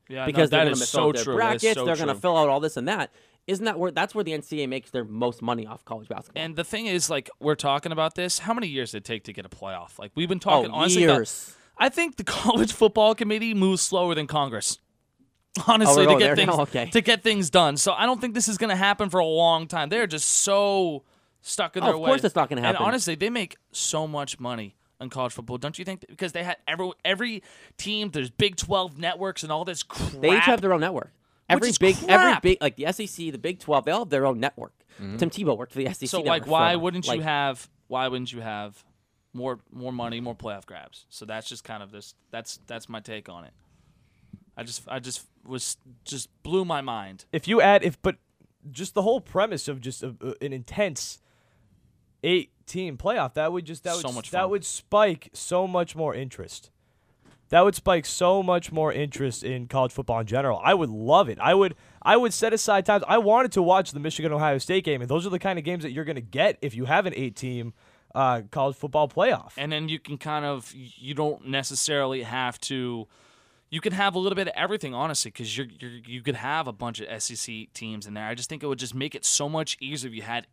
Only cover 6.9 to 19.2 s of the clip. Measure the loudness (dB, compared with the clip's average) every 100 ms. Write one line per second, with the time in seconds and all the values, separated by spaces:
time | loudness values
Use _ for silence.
6.9 | -2 0 -2 -4 -4 -2 0 0 -2 -2
7.9 | -2 -2 -2 -4 -4 -2 -4 -4 -6 -6
8.9 | -8 -8 -10 -10 -14 -16 -14 -10 -10 -12
9.9 | -16 -10 -4 -2 -2 4 4 4 2 4
10.9 | 6 6 6 2 -8 -14 -20 _ 0 2
11.9 | 2 -2 -2 -6 0 2 4 2 4 4
12.9 | 8 6 4 0 0 0 4 4 4 2
13.9 | 2 2 0 0 0 0 -2 -4 -6 _
14.9 | _ _ _ _ _ _ -2 2 4 6
15.9 | 6 8 6 6 4 4 2 0 -2 0
16.9 | 2 4 2 2 0 4 4 4 2 0
17.9 | 2 0 0 -2 -2 -2 -2 -2 2 2
18.9 | 0 0 0